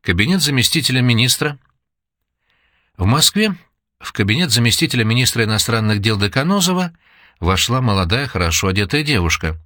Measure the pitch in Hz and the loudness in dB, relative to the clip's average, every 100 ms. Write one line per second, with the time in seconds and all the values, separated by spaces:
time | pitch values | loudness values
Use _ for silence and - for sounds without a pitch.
0 | - 87 113 190 147 135 107 165 - 127 | -2 0 2 0 2 0 0 0 0 2
1 | 123 113 123 - 151 143 _ _ _ _ | 2 2 2 0 -2 -6 _ _ _ _
2 | _ _ _ _ _ _ _ _ _ - | _ _ _ _ _ _ _ _ _ -4
3 | 92 139 - 202 214 175 _ _ _ _ | 0 2 2 2 -2 -2 _ _ _ _
4 | - - 101 113 175 117 117 - 165 127 | -12 -2 0 0 0 2 2 2 0 0
5 | 110 117 123 120 107 110 - 117 107 104 | 0 0 0 0 -2 0 0 0 0 0
6 | 104 104 101 131 151 202 180 180 175 170 | 0 0 0 0 0 0 0 0 -4 -8
7 | _ _ - _ 85 95 - 127 123 98 | _ _ -20 _ -2 0 0 0 0 0
8 | 87 113 143 90 85 80 95 95 101 147 | 0 -2 -2 -2 -2 0 0 -2 0 -2
9 | 151 120 85 - 80 80 | 0 0 0 -2 -4 -8